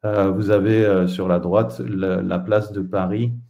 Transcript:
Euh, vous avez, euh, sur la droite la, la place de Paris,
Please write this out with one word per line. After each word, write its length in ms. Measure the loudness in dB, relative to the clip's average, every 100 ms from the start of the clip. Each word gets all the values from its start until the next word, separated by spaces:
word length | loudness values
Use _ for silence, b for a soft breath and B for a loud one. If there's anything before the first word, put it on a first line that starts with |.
| -2
Euh, 240 | 0 2
vous 200 | 0 2
avez, 340 | 2 4 4
euh, 220 | 4 4 2
sur 220 | 0 0
la 100 | 0
droite 420 | 2 0 0 -4
la, 420 | -6 -4 -2 -2
la 160 | -2 -4
place 340 | 0 0 0
de 80 | -8
Paris, 540 | -4 -4 -2 -2 -4 -4 b